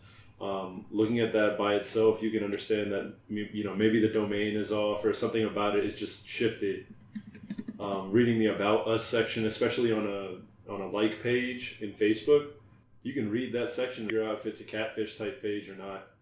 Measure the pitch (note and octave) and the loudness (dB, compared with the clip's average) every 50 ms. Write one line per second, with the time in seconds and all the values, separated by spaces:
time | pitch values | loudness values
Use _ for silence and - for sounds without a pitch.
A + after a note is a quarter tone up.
0 | - - - - - - - - F#2+ G2 G2 F#2+ F#2+ F#2 F#2 F#2 - - - G#2 | -20 -20 -20 -20 -20 -20 -14 -10 -6 -6 -4 -4 -6 -8 -10 -12 -12 -4 2 2
1 | A2 G#2+ A#2+ A#2 A2+ - A2 G#2+ G#2+ G#2 G#2 G2+ G2+ G#2 G#2 G2+ - - - A2+ | 2 4 4 2 2 4 4 4 4 4 4 2 2 2 2 2 0 0 2 4
2 | A2 A2 G#2+ - A2 A2 G#2+ G#2+ G2+ G2+ G2+ - - - G#2+ G#2 G#2 G2+ G2 G2 | 6 6 6 4 2 0 0 0 -2 -2 -4 -4 -2 0 0 0 0 0 -2 -4
3 | - - - - - - G#2 G#2 G#2 - G#2+ G#2 G2+ G2 F#2 G2 G#2+ A2 A2+ A#2 | -4 -6 -10 -14 -12 -8 -6 -6 -6 -6 -4 -4 -4 -2 0 4 4 6 6 6
4 | G#2+ A2 A2 A2 G#2 G2+ G2+ G2+ G#2 G#2+ G#2 G#2+ G2+ F#2+ G#2+ G#2 G#2 G#2 G#2 - | 4 4 4 2 0 0 0 0 0 0 0 -2 -2 0 0 0 0 0 0 0
5 | - G#2+ G2+ - A#2+ A2 - A2+ A2 G#2 F#2+ G#2 G#2 G#2 G2+ G2+ G2 G#2 - - | 0 0 0 0 0 0 0 2 0 0 0 0 0 2 2 2 0 0 -2 -4
6 | G2+ - - - - - - - A#2+ A2 - - G#2+ G2 F#2 - - - - - | -8 -8 -8 -10 -10 -8 -2 0 0 0 0 0 -2 -2 -2 -4 -8 -14 -18 -20
7 | - - - G#3 - - - - - - - - - - - - G2+ G2+ G2 F#2+ | -18 -14 -14 -14 -14 -14 -18 -16 -14 -12 -12 -12 -10 -12 -10 -8 -6 -4 -4 -4
8 | F#2 F#2+ G2 A#2+ A#2+ A#2 A2+ A2+ A2 G#2 F#2+ F#2 G2 G#2 A2 A2 - A2 A2+ A2 | -2 0 2 4 4 4 4 4 4 2 2 2 2 2 2 2 2 2 0 0
9 | - - A#2+ A2+ A2 - - A2+ A2 G#2+ G#2+ - B2+ A2+ - C3 A#2+ A#2 A2 G#2+ | 0 0 2 2 0 0 0 -2 -2 -2 0 0 0 0 2 2 2 2 2 2
10 | G#2 G2+ G2+ G2 G2 F#2 F2+ F#2 - - - - - - G2+ G2 G2 F#2 F#2+ G#2 | 0 -2 -4 -4 -6 -8 -10 -12 -14 -18 -20 -18 -12 -10 -8 -8 -6 -4 0 2
11 | A2 G#2+ - - - A#2+ B2 B2 B2 B2+ B2+ A#2+ - - - - G#2+ G2+ G2 - | 2 2 0 0 -2 0 0 0 0 -2 -6 -8 -10 -12 -12 -10 -10 -8 -2 2
12 | G#2+ G#2+ A2 - - D3 D3 D3 D3 - - - - - - - _ _ _ - | 2 2 2 2 4 4 4 4 4 2 -12 -18 -20 -20 -20 -20 _ _ _ -12
13 | - B2+ C3+ C#3+ A2 G2+ G#2+ B2 C3 A2+ A2 A#2+ A#2 A2 - B2+ B2+ B2+ - B2 | -8 -6 -4 -2 -2 -2 -2 -2 -2 -2 -2 -2 -2 -2 -4 -4 -4 -4 -4 -6
14 | A2 G#2 A2 A2 A2 G#2+ G#2 G#2 - A2 G#2 - G#2+ - - G#2+ A2 - - A2+ | -4 -2 0 0 0 0 -2 -4 -6 -8 -8 -8 -10 -8 -6 -6 -6 -4 -4 -6
15 | G#2+ G#2 - - A2 G2+ G2 - - G#2 G#2 G#2 G2 F#2+ G2 F#2+ F#2+ G2 G2 F#2+ | -6 -6 -6 -8 -6 -8 -6 -6 -6 -4 -4 -4 -6 -10 -12 -12 -12 -10 -12 -12
16 | - - _ _ | -14 -18 _ _